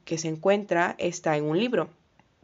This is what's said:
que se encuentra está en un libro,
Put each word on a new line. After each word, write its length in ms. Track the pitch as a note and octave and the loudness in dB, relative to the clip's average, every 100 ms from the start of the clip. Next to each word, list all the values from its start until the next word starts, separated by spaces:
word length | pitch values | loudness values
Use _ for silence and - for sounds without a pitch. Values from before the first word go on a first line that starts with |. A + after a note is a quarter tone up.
que 140 | - E3 | -6 -4
se 80 | D#3+ | -4
encuentra 680 | D#3 F#3+ G#3 G3+ E3+ F3 - | 0 2 2 2 0 0 -2
está 380 | F3 E3+ E3 D3+ | -4 -2 0 0
en 80 | |
un 160 | D3+ E3 | 0 0
libro, 280 | A#3+ G#3 - - _ _ _ _ | 0 0 -2 -8 _ _ _ _